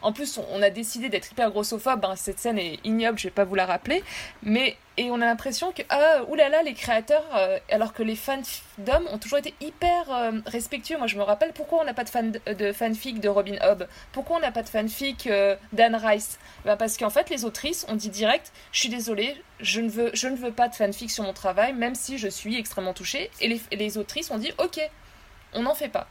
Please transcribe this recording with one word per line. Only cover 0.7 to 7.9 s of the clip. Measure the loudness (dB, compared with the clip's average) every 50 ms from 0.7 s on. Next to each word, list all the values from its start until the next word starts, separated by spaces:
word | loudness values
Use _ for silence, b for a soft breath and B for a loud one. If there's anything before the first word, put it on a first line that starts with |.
| 2 2 -6 -6 -6 -6 -4 -2
d'être | -2 -4 -4 -4
hyper | -2 0 0 2
grossophobe, | 2 0 -2 -2 -4 -2 0 0 2 2 0
hein, | -2 -4
cette | -4 -6 -6 -6
scène | -4 -2 0 0 0
est | 0 -2 -6 -6 -2
ignoble, | 0 0 2 2 2 0
je | 0 -4
vais | -4
pas | 2 2 2
vous | 2 4
la | 2 2
rappeler, | 2 0 -2 0 0 0 0 -2 B B B B B B B 0
mais, | 2 4 4 4 2 0 -4 _ _ _
et | -4 -2 0
on | 0
a | 2 4
l'impression | 4 2 2 -2 -6 -4 -2 -4 -4
que, | -4 -6 -2 0
ah, | 4 6 8 8 8 6 4
oulala, | 0 4 4 6 6 6 4
les | 2 2 -2
créateurs, | -6 -2 0 0 0 4 4 2 2 2 2 2
euh, | 2 2 2 0 -2 0 0
alors | 2 2 2 0